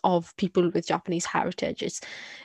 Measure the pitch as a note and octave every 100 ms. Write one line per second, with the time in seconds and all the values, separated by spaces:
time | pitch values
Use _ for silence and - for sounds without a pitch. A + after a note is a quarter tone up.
0 | G3+ F3+ E3+ - F#3 - F3 F3 - E3+
1 | - E3+ - - - - - - - -
2 | - - - -